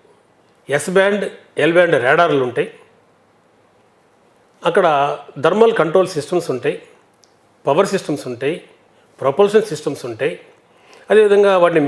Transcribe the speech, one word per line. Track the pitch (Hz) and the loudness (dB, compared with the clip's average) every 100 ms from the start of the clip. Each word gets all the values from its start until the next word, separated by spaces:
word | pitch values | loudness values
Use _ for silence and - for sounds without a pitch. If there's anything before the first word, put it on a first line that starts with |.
| _ _ _ _ _ _ - | _ _ _ _ _ _ -4
ఎస్ | 139 190 | -4 0
బ్యాండ్, | 185 196 208 190 - _ - | 0 2 0 -6 -12 _ -2
ఎల్ | 151 | 0
బ్యాండ్ | 170 175 139 | 4 4 2
రాడార్లు | 123 160 170 143 | 2 2 2 2
ఉంటాయి, | 127 120 - - _ _ _ _ _ _ _ _ _ _ _ _ _ _ _ _ _ _ | -2 -4 -8 -10 _ _ _ _ _ _ _ _ _ _ _ _ _ _ _ _ _ _
అక్కడ | 170 196 175 143 143 147 - 143 | -4 0 2 0 -2 -6 -12 -4
థర్మల్ | 160 202 226 - | 0 2 2 2
కంట్రోల్ | 160 151 - | 0 0 0
సిస్టమ్స్ | 151 - 180 165 | -4 -4 -4 -4
ఉంటాయి, | 131 147 180 - _ _ _ _ _ _ _ 147 | -6 -4 -6 -12 _ _ _ _ _ _ _ -2
పవర్ | 147 - | 0 0
సిస్టమ్స్ | 190 175 143 131 | -2 -6 -8 -8
ఉంటాయి, | 117 135 180 - _ _ _ _ - | -8 -6 -8 -12 _ _ _ _ -6
ప్రొపల్షన్ | 131 139 202 214 - | -4 0 2 2 0
సిస్టమ్స్ | 151 156 135 123 | -6 -8 -8 -10
ఉంటాయి, | 113 135 - - _ _ _ _ - - | -6 -6 -8 -18 _ _ _ _ -12 0
అదేవిధంగా | 208 208 202 202 185 | 4 4 4 4 4
వాటిని | 175 165 | 2 2